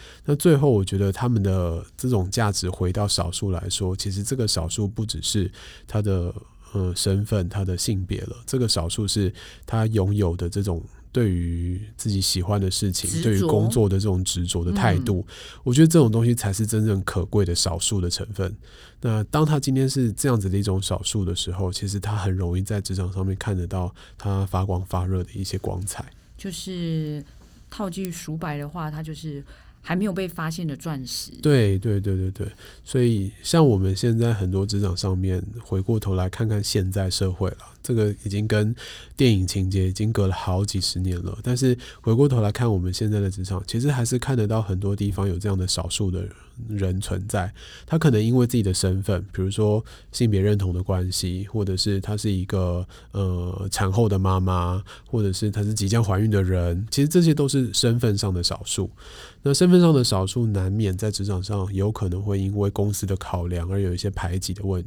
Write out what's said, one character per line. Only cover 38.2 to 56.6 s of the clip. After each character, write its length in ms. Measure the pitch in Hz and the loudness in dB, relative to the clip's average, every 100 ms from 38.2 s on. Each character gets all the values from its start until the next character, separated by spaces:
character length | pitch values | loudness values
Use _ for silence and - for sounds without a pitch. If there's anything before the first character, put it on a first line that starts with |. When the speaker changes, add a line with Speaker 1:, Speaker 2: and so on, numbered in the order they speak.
| 104 | -4
Speaker 1:
已 40 | |
经 160 | 101 110 | -2 0
跟 300 | 107 107 120 - - - - | 2 2 -2 -8 -18 -10 2
电 160 | 135 | 4
影 160 | 101 90 | 4 2
情 240 | 101 95 | 0 0
节 160 | 95 92 | 2 0
已 60 | |
经 180 | 92 107 | 0 0
隔 160 | 110 95 | 2 2
了 60 | |
好 320 | 92 - 92 104 | 0 -2 0 0
几 160 | 95 | -2
十 180 | - 92 | -2 -2
年 180 | 92 87 | -2 -2
了， 140 | 90 101 | -4 -6
但 140 | 123 123 | -2 0
是 220 | 131 123 - - | 2 0 -4 -6
回 120 | - | 2
过 140 | 113 143 | 4 4
头 140 | 123 | 4
来 100 | 104 | 2
看 180 | - 120 | 2 2
我 80 | 98 | 2
们 160 | 92 | 0
现 160 | 90 110 | -2 0
在 120 | 104 | 0
的 100 | 98 | 0
职 140 | 95 92 | -2 -4
场， 180 | 92 - | -6 -4
其 140 | 117 | -2
实 100 | 139 | 0
还 140 | 131 | 0
是 160 | 117 123 | 0 -2
看 180 | - 131 | 0 0
得 80 | 104 | 2
到 160 | 110 | 0
很 160 | 101 92 | 0 -2
多 160 | 98 | -2
地 160 | 101 101 | 0 -2
方 160 | 92 98 | 0 0
有 140 | 87 | 0
这 80 | 101 | 0
样 100 | 95 | 0
的 80 | 92 | 0
少 220 | - 92 | -2 -4
数 240 | - 98 | -2 -2
的 160 | 90 95 - - - 113 | -2 -6 -12 -20 -14 -8
人 320 | 104 95 92 | -2 0 0
存 260 | - 95 98 | -2 -4 -2
在。 200 | 101 92 - - - - | -2 -4 -8 -18 -18 -2
他 120 | 160 | 2
可 120 | 160 | 4
能 120 | 110 | 4
因 140 | 113 123 | 4 4
为 100 | 120 | 4
自 120 | 123 | 2
己 60 | |
的 100 | 98 | 2
身 280 | 95 95 95 | 2 2 0
份， 240 | 98 92 95 | 0 -2 -2
比 100 | - | -4
如 80 | 95 | -2
说 320 | 98 107 107 - - - | 2 2 2 -2 -12 -10
性 180 | - 120 | 0 2
别 120 | 98 | 4
认 160 | 101 104 | 4 2
同 160 | 95 | 2
的 100 | 90 | 0
关 260 | 92 92 90 | 0 0 0
系， 380 | 95 92 90 101 | -2 -2 -4 -4
或 140 | 110 | -2
者 140 | 98 92 | -2 0
是 240 | 107 98 | 0 0
他 160 | 98 107 | -2 -2
是 120 | 110 | 0
一 140 | 95 | 0
个， 420 | 92 98 90 90 90 - - | 0 0 0 -2 -4 -12 -10
呃， 560 | 98 95 90 87 - 98 | -4 -2 -2 -4 -6 -4
产 180 | - 95 | -2 0
后 200 | 95 113 | 2 2
的 100 | 98 | 4
妈 180 | 95 92 | 2 2
妈， 460 | 92 90 87 92 - - - | 2 2 0 -2 -6 -14 -6
或 140 | 120 | -2
者 80 | 101 | -2
是 180 | 92 107 | 0 -2
他 140 | 107 | -2
是 100 | 101 | -2
即 140 | 104 98 | 0 0
将 160 | 117 | 2
怀 160 | 107 95 | 2 2
孕 100 | 110 | 2
的 140 | 101 | 2
人， 420 | 92 92 | 2 2